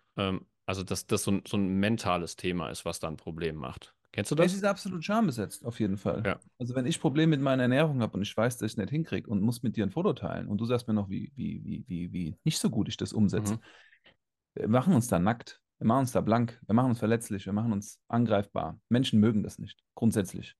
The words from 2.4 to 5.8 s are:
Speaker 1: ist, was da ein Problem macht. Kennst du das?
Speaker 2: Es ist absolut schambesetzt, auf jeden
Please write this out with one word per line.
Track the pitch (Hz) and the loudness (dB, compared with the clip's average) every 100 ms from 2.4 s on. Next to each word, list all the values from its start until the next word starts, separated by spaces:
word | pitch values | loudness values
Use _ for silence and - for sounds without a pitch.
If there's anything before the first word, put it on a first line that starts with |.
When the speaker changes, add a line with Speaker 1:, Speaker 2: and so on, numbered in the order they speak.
| 92 90 73 | -4 -2 -4
Speaker 1:
ist, | - | -6
was | 85 85 | -8 -6
da | 80 | -6
ein | 78 | -8
Problem | - 80 82 78 | -10 -6 -4 -4
macht. | 64 - - _ _ | -8 -12 -18 _ _
Kennst | - 101 | -6 -2
du | 147 | 2
das? | 180 | 2
Speaker 2:
Es | 190 | 2
ist | 202 | -2
absolut | 196 196 180 151 | -2 -6 -6 -2
schambesetzt, | 214 208 117 98 - | 0 0 0 -6 -8
auf | 120 | -8
jeden | 117 | -2